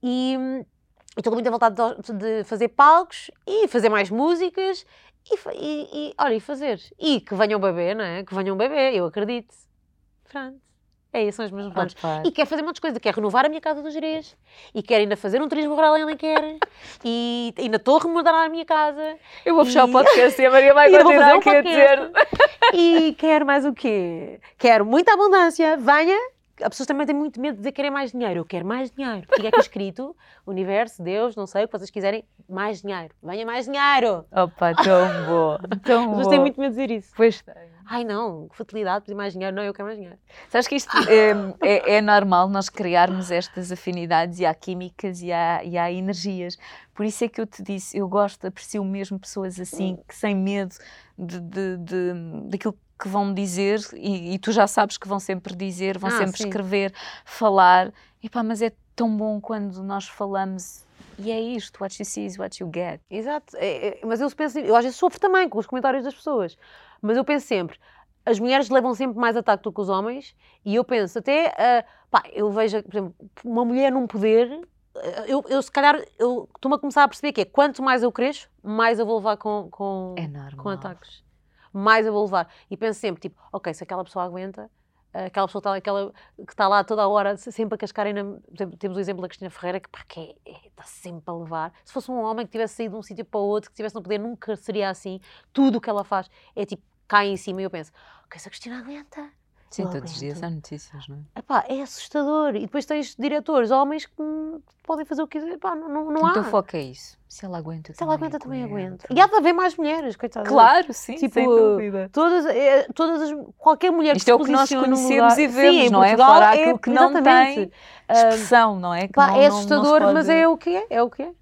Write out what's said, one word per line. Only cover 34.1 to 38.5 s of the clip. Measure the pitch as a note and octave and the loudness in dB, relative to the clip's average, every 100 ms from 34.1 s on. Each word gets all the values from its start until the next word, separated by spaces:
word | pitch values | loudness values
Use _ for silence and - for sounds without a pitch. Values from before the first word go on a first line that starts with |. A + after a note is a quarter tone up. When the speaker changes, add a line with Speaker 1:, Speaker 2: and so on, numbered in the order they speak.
| F3+ - | -2 -4
Speaker 2:
Opa, | F#3 F3+ - E3+ | -2 -2 0 0
tão | E3 F#3+ F#3 F#3 E3+ | 4 6 6 4 0
bom, | D#3+ E3+ D#3+ D3+ F3+ G3 | -2 0 0 -2 -8 -8
tão | - A#3 | 2 2
Speaker 1:
As | A#3 | 2
pessoas | G#3 - | 0 4
Speaker 2:
bom. | |
Speaker 1:
têm | C#4+ | 4
muito | C#4 B3+ | 4 0
medo | C#4 | -6
de | A3+ | -4
dizer | C4+ | -4
isso. | A3+ - - | -6 -8 2
Speaker 2:
Pois | A3+ - | 2 2
têm. | - - E3+ E3+ G#3 | -14 -20 -20 _ -10
Speaker 1:
"Ai | A#3+ | -8
não, | A#3 G3+ A3+ E3 D#3+ | -6 -6 -6 -8 -16